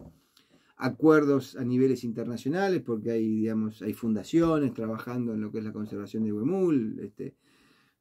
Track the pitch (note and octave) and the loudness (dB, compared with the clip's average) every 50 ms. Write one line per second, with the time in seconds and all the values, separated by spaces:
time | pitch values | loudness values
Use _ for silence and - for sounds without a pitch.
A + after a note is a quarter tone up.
0 | - - - _ _ _ _ - _ _ _ _ _ _ _ - B2+ B2+ B2 - | -10 -18 -20 _ _ _ _ -20 _ _ _ _ _ _ _ -4 -4 -4 0 4
1 | D3+ D#3 D#3 D3+ D3 C#3+ C#3 C3+ B2+ - - - C3+ B2 B2 B2 C3 C3 B2+ B2 | 6 8 8 8 6 4 2 2 0 -4 -8 -6 -2 0 2 4 4 4 2 0
2 | B2 A#2 A2 A#2 A2+ A#2+ A#2 A#2 - C3 D#3+ F#3 G3 F#3+ F3+ C#3+ B2 B2 A#2 G#2+ | -2 -6 -6 -6 -6 -6 -6 -4 -4 -2 -2 0 0 0 0 0 0 -2 -4 -4
3 | - A#2 A2+ A2+ A2 A2 A2 A2 A2 A2+ A2 A2 A2 G#2+ A2 - - G#2+ G2+ - | -2 -2 0 0 0 0 0 0 0 0 0 0 -2 -2 -6 -6 -6 -6 -4 -2
4 | A#2+ A2+ G#2+ G#2 - - D#3 E3 E3+ E3 D#3+ D3+ C#3+ B2 - A#2 A2+ A2 A2 A2 | -2 0 0 0 -2 2 2 4 4 4 4 2 2 0 -2 -2 -4 -4 -4 -6
5 | - B2 B2 B2 A#2+ A#2 G#2+ G#2+ G#2+ G#2 G#2+ A2 G#2+ G#2+ G#2+ G#2+ G#2 G#2+ - G2+ | -6 -6 -4 -4 -4 -2 -2 -4 -4 -4 -6 -6 -6 -6 -6 -8 -8 -6 -8 -8
6 | G2+ F#2+ - A2 A2 G#2+ G#2 G#2 A2+ D3+ F#3+ F#3+ F#3 E3+ D3+ B2+ A2 G#2+ - - | -8 -6 -4 -2 -2 0 -2 0 0 0 2 2 2 4 4 2 2 0 -4 -8
7 | - - - - F#2 - - _ _ _ _ _ _ _ _ _ _ _ _ _ | -10 -12 -12 -12 -12 -12 -14 _ _ _ _ _ _ _ _ _ _ _ _ _